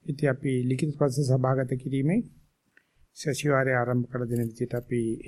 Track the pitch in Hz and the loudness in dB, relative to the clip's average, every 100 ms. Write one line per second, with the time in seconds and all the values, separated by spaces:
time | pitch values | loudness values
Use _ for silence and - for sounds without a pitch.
0 | - 139 147 131 143 127 123 131 156 139 | -6 0 0 2 0 0 0 0 -2 2
1 | 143 131 135 127 131 135 127 131 139 135 | 0 2 2 4 4 0 0 -4 -2 0
2 | 139 208 233 - _ _ _ _ _ _ | 2 2 -2 -12 _ _ _ _ _ _
3 | _ - - 131 147 139 131 127 120 123 | _ -8 -4 -2 2 2 2 2 2 0
4 | 120 127 120 120 117 113 123 120 123 120 | 0 -4 -2 -2 -2 -4 -4 -4 -2 -2
5 | 113 113 | -2 -4